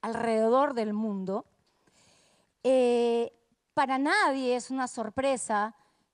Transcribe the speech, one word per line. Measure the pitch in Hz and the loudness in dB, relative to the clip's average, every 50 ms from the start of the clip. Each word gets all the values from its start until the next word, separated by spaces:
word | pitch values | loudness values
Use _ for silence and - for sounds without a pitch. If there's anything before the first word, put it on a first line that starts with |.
alrededor | - 214 226 220 226 226 226 220 220 226 240 262 277 294 277 | -6 -6 -6 -4 -2 0 0 2 2 4 4 4 2 2 0
del | 233 220 214 208 | -2 -4 -2 -2
mundo. | 208 220 220 202 196 190 185 190 220 285 _ _ _ _ _ _ _ _ _ _ _ _ _ _ _ _ _ _ _ _ _ _ _ _ | -4 -4 -4 -4 -4 -4 -4 -6 -6 -6 _ _ _ _ _ _ _ _ _ _ _ _ _ _ _ _ _ _ _ _ _ _ _ _
Eh, | 247 262 262 247 240 240 240 240 240 233 233 233 - _ _ _ _ _ _ _ _ _ | 2 4 4 4 4 4 2 2 2 2 0 -2 -4 _ _ _ _ _ _ _ _ _
para | - 285 254 262 262 | -2 0 0 0 0
nadie | 277 294 359 427 403 320 226 269 262 247 247 | 0 2 2 2 2 2 0 0 0 -2 -2
es | 247 226 - | -2 -4 -6
una | 262 262 254 247 | -6 -6 -6 -6
sorpresa, | - - 226 214 - - 262 277 269 240 - - 220 208 208 220 - _ _ _ _ _ _ _ | -6 -8 -10 -8 -6 -2 -2 0 -2 -2 -2 -2 0 0 0 -2 -6 _ _ _ _ _ _ _